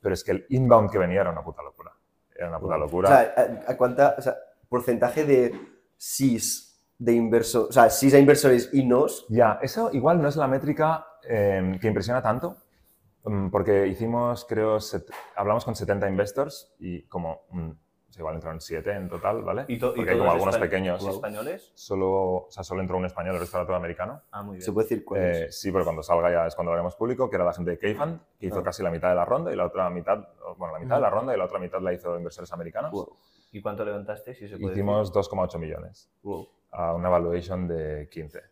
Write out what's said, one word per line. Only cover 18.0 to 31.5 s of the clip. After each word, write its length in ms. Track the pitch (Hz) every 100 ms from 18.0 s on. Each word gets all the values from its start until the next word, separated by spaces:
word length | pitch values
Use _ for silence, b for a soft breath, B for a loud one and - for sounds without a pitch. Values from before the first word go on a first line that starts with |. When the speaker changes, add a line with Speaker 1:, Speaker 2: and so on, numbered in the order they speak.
| _
Speaker 1:
sea, 100 | -
igual 140 | 80 80
entraron 240 | 80 80
siete 320 | - 82 80
en 160 | 101 90
total, 360 | 87 92 113
¿vale? 220 | 92 101 139
Speaker 3:
¿Y 80 | 120
to-, 160 | 123
y 40 | 120
Speaker 1:
Porque 140 | 104
hay 60 | 92
Speaker 3:
todos 20 |
Speaker 1:
como 120 | -
algunos 220 | 85 95 113
Speaker 3:
espa-, 60 | -
Speaker 1:
pequeños. 420 | 98 95 90 98
Speaker 3:
españoles? 640 | 98 110 104 123 190 - _
Speaker 1:
Solo, 340 | - 98 95
o 380 | 95 92 92 -
sea, 140 | -
solo 180 | 92 92
entró 160 | 92 92
un 80 | 92
español, 300 | 90 87 90
el 40 |
resto 160 | 85 92
era 80 | 90
todo 80 | 90
americano. 460 | 87 85 92 143 _
Speaker 3:
Ah, 100 | 104
muy 120 | 101 95
bien. 40 | 92
Speaker 2:
¿Se 60 |
puede 120 | 101 110
decir 160 | 110 -
cuál 160 | 98
Speaker 1:
Eh, 240 | 90 85 80
Speaker 2:
es? 140 | -
Speaker 1:
sí, 100 | 98
pero 140 | 92 85
cuando 180 | 80
salga 260 | 78 85 85
ya 160 | 87 82
es 80 | -
cuando 160 | 85
lo 40 | 85
haremos 200 | 87 -
público, 320 | 113 123 127
que 60 | 101
era 80 | 87
la 80 |
gente 180 | 85 87
de 60 | 85
K-Fund, 400 | 98 107 151 165 _ _
que 100 | 95
hizo 120 | 98
Speaker 2:
Ah. 40 |
Speaker 1:
casi 200 | 90 87
la 80 | 90
mitad 180 | 85 90
de 60 | 90
la 80 | 85
ronda 280 | - 85
y 20 | 80
la 100 | 87
otra 240 | 92 90
mitad, 380 | 90 87 104 98 _ - 90
bueno, 160 | 87
la 60 | 80
mitad 160 | 127 120
de 60 |
la 60 | 113
Speaker 4:
Ujú. 100 | 104
Speaker 1:
ronda 160 | 131
y 40 | 110
la 80 |
otra 140 | 92